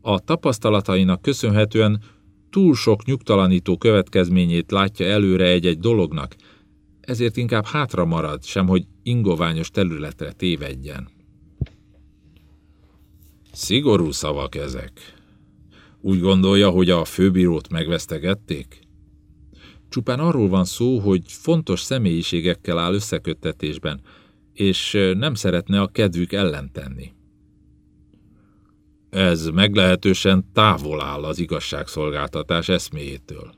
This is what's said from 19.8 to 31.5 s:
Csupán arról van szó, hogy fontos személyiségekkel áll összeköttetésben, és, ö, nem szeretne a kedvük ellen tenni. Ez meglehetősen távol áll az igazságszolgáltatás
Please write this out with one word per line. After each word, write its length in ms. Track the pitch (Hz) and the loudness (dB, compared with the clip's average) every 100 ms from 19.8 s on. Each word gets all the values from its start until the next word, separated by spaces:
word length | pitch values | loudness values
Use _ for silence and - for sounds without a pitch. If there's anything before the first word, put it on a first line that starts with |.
| _ | _
Csupán 320 | - 113 127 | -6 -4 -2
arról 280 | 165 151 104 | 0 2 2
van 160 | 95 | 2
szó, 340 | 90 - 120 127 | 0 0 0 0
hogy 240 | 101 92 85 | 2 0 -2
fontos 540 | - - 165 156 90 | -10 -2 -2 0 -4
személyiségekkel 1000 | - 131 104 85 85 87 82 85 - 85 | -2 -2 0 0 -2 -2 -2 -2 -4 -2
áll 160 | 85 | -2
összeköttetésben, 1080 | 101 104 80 82 78 80 78 76 76 78 71 - - _ _ _ | -2 -4 -6 -6 -6 -8 -6 -8 -6 -8 -10 -16 -20 _ _ _
és, 420 | - 98 92 - | -2 0 0 -2
ö, 200 | 104 95 | 0 0
nem 200 | 92 143 | 0 -2
szeretne 460 | 117 95 87 - 98 | -2 0 -2 0 0
a 60 | 98 | 0
kedvük 460 | - 104 87 87 | 0 0 0 -2
ellen 400 | 98 95 73 69 | 0 -2 -2 -10
tenni. 400 | - 69 65 64 _ _ _ _ _ _ _ _ _ _ _ _ _ _ _ _ _ _ _ _ | -12 -12 -14 -16 _ _ _ _ _ _ _ _ _ _ _ _ _ _ _ _ _ _ _ _
Ez 380 | 95 92 85 80 | 0 2 2 0
meglehetősen 1040 | 80 104 101 92 90 98 92 95 95 95 | 0 2 4 2 2 2 2 4 2 2
távol 480 | - 107 87 73 76 | 2 4 2 -2 -8
áll 240 | 73 71 | -8 -8
az 140 | 73 78 | -8 -6
igazságszolgáltatás 1300 | 82 | -6